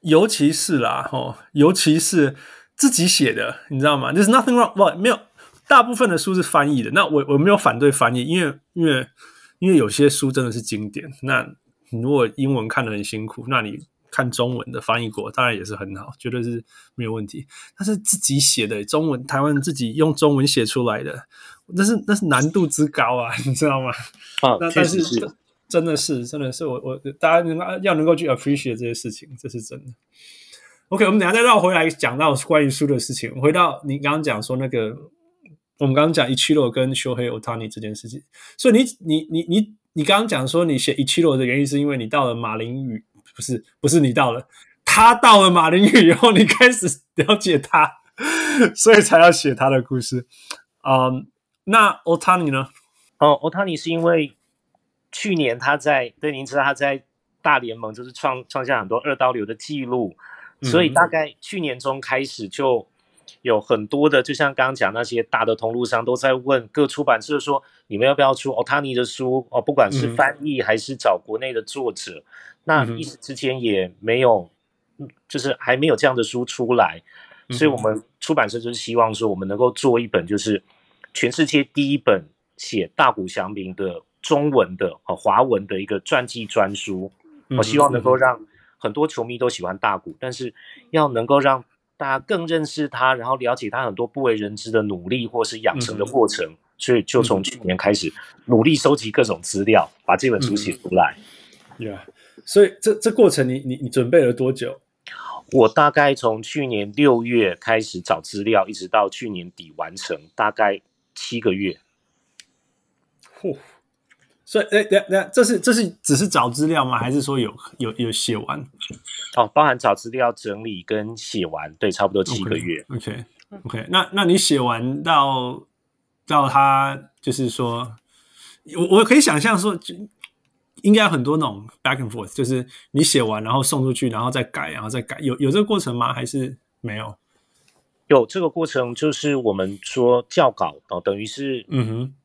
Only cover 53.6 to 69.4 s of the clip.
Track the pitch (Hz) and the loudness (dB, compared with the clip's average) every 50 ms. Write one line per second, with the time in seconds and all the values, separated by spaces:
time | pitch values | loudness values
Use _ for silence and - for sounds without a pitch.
53.6 | 202 190 165 147 - 165 165 165 165 170 170 160 151 135 _ _ _ _ _ _ | -4 -4 -4 -6 -4 -4 -4 0 2 2 2 2 0 -4 _ _ _ _ _ _
54.6 | _ _ _ _ _ _ _ _ _ _ - - - 214 190 165 147 123 117 123 | _ _ _ _ _ _ _ _ _ _ -14 -8 -4 -2 0 0 0 0 -2 -2
55.6 | 120 135 143 147 147 151 147 135 123 117 _ _ - 151 143 131 135 131 131 143 | 0 -2 -2 0 0 0 0 0 0 -4 _ _ -8 -6 -6 -6 -10 -4 -2 0
56.6 | 135 139 139 - 143 143 139 135 _ _ _ _ _ _ _ _ _ 151 147 131 | 0 0 0 -2 -2 -4 -4 -4 _ _ _ _ _ _ _ _ _ 0 0 2
57.6 | 123 117 110 113 117 110 110 117 123 127 127 - - 143 131 127 123 _ - 139 | 0 -4 -12 -10 -12 -12 -12 -12 -16 -18 -16 -6 -4 -4 -4 -4 -10 _ -8 -8
58.6 | 131 123 139 117 101 95 110 120 - 147 139 - 131 127 127 120 104 101 113 - | -2 -2 -2 -2 -2 -2 -4 -4 -2 -4 -2 0 0 0 0 -2 -6 -8 -10 -12
59.6 | - - 151 143 131 120 123 127 117 95 82 _ - - - - - - _ _ | -10 -10 -8 -8 -6 -4 -4 -4 -4 -6 -8 _ -20 -20 -20 -20 -20 -20 _ _
60.6 | - 127 120 170 180 151 131 170 175 170 170 160 156 147 - _ - - 208 196 | -6 0 2 2 2 2 4 2 2 2 2 -4 -4 -4 -8 _ -18 -12 -8 -6
61.6 | 165 147 127 123 123 135 135 139 127 - 131 131 135 131 - - 110 95 - - | -6 -6 -8 -6 -6 -6 -6 -6 -6 -4 -4 -4 -4 -6 -10 -12 -12 -12 -6 -2
62.6 | 139 135 123 113 95 _ _ _ _ _ _ _ _ - - _ _ 123 113 107 | 0 0 0 0 -2 _ _ _ _ _ _ _ _ -20 -20 _ _ 0 0 0
63.6 | 101 - 123 107 107 107 - 143 147 151 143 131 127 - 143 127 151 143 135 - | 2 0 -2 -2 -2 -4 -2 2 2 4 4 4 2 0 -2 -2 -2 -2 0 0
64.6 | 131 131 135 127 110 95 104 113 120 - 123 117 113 _ - 117 113 110 110 110 | -2 -2 0 -2 -2 -2 -2 -4 -6 -4 -2 -4 -2 _ 0 0 0 0 -2 -2
65.6 | 117 113 117 120 123 113 - 113 117 120 127 127 - 135 131 127 123 135 139 127 | -2 -4 -4 -4 -4 -2 -2 -2 0 -2 -4 0 0 0 0 0 0 0 0 0
66.6 | 113 104 _ 151 147 135 - 147 147 139 120 110 110 - 151 139 - 143 139 135 | -2 -4 _ 0 0 0 0 -4 0 0 0 0 0 -4 -6 -6 -4 -4 -4 -4
67.6 | _ _ _ _ _ _ 107 101 120 135 139 139 139 135 135 - - 135 123 110 | _ _ _ _ _ _ -4 0 2 2 2 4 2 2 2 0 -4 -6 -4 -4
68.6 | 120 - 135 147 143 135 127 120 123 113 - - 131 127 127 135 | -2 -2 -2 -2 -2 -2 -2 -2 -4 -4 -4 -6 -4 -2 -2 -2